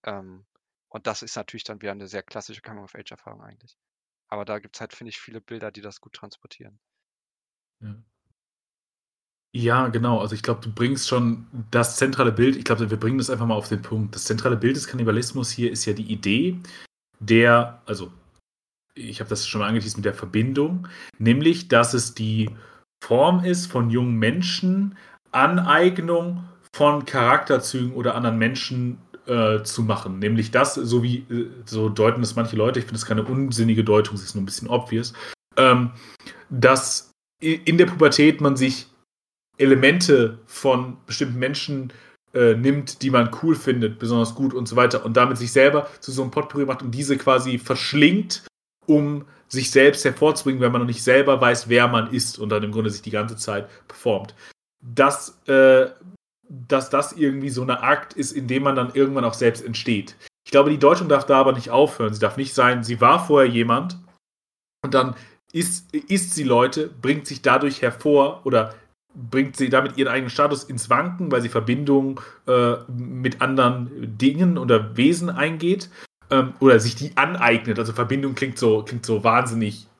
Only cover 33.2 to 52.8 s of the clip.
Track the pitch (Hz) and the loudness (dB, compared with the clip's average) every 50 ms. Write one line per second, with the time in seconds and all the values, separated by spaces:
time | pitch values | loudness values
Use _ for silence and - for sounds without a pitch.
33.2 | 110 - 127 135 139 135 120 107 113 117 113 110 110 110 104 107 104 - 107 101 | -4 -4 -4 -4 -4 -4 -2 0 0 2 2 0 2 2 2 2 2 0 -6 -12
34.2 | 98 - - 104 95 95 - - - 113 120 127 - - 113 113 120 - - - | -12 -10 -8 -8 -8 -8 -8 -12 -6 -4 -4 -4 -4 -4 -6 -6 -6 -6 -12 -16
35.2 | - - - _ _ _ _ - 131 131 123 123 123 120 120 - - - - _ | -18 -18 -18 _ _ _ _ 4 6 6 6 4 2 -2 -6 -12 -20 -20 -20 _
36.2 | _ - - - - _ 135 123 120 131 135 135 - - - - - _ _ _ | _ -20 -20 -20 -16 _ -4 4 4 4 4 4 0 -4 -8 -8 -10 _ _ _
37.2 | _ _ _ _ 160 160 165 165 - 165 165 175 180 175 - - 156 143 - - | _ _ _ _ -4 -2 -2 0 0 0 6 6 4 4 6 4 4 4 6 6
38.2 | 147 156 147 - 147 139 - 127 131 131 123 - - _ _ _ _ _ _ _ | 6 4 4 4 0 0 2 2 0 -2 -2 -6 -12 _ _ _ _ _ _ _
39.2 | _ _ _ _ _ _ _ - 135 135 135 120 123 139 170 180 175 175 143 127 | _ _ _ _ _ _ _ 2 6 6 6 6 6 4 4 4 4 4 6 6
40.2 | 117 110 110 - _ _ - - - 139 127 123 127 131 123 - _ - 110 - | 4 2 -2 -10 _ _ -16 -2 0 0 0 0 -2 -6 -10 -16 _ -12 -6 -6
41.2 | 147 127 120 123 127 131 143 - - - 143 135 131 123 - - - - _ _ | -4 -4 -4 -4 -4 -4 -4 -6 -8 -8 -8 -8 -8 -12 -16 -18 -20 -20 _ _
42.2 | _ _ - 127 120 117 110 113 123 135 139 143 123 - - _ 131 135 131 123 | _ _ 0 4 4 4 4 4 2 0 0 0 -4 -8 -12 _ -4 2 2 2
43.2 | 117 113 - - - 165 156 151 - 135 127 123 113 107 110 - 123 117 120 117 | 2 2 -2 -4 0 0 0 0 0 -2 0 0 -2 -4 -4 -6 -4 -2 0 0
44.2 | 113 110 117 - 139 135 123 127 120 113 120 123 123 - - 113 - 117 113 127 | 0 -2 -2 -4 -4 -4 -2 -4 -8 -2 2 2 2 4 2 -2 -4 0 2 4
45.2 | 123 127 127 117 120 117 - 135 135 143 151 147 143 - - - - - 131 131 | 4 4 2 -4 -6 0 4 4 6 6 4 2 -2 -4 -14 -16 -14 -10 -6 -6
46.2 | 131 123 - 151 143 - - 143 139 131 131 127 135 123 117 131 147 135 143 135 | -6 -4 -4 -6 -6 -4 -4 -4 -4 -4 -4 -6 -6 -8 -6 -6 -2 -2 -2 0
47.2 | - 139 131 127 123 127 123 120 - - 131 - - - - 147 143 156 180 208 | 4 4 4 4 2 0 -4 -6 -2 -4 -4 -2 -2 -2 4 6 6 6 6 2
48.2 | 214 - - - _ - _ _ _ _ _ _ _ - 151 147 147 147 147 143 | -2 -4 -8 -10 _ -18 _ _ _ _ _ _ _ 2 4 4 4 0 -4 -8
49.2 | 143 _ _ _ _ _ - 131 123 - - 139 135 147 143 - - 135 113 - | -10 _ _ _ _ _ -6 -6 -4 2 4 6 6 6 6 4 -2 -2 0 2
50.2 | 151 156 151 - - 139 135 131 123 120 123 - 120 123 117 - - 131 127 135 | 2 2 2 0 -2 -4 -2 0 0 0 0 0 -2 -2 -4 -2 2 4 4 6
51.2 | 139 143 135 127 127 120 120 120 - 113 120 120 120 123 123 113 107 - - 117 | 6 4 2 4 4 2 2 0 0 2 4 4 4 4 2 0 -2 -2 -4 -4
52.2 | - - - - 107 104 107 104 107 104 104 110 | -4 -6 -6 -8 -6 -4 -2 -2 -2 -4 -4 -4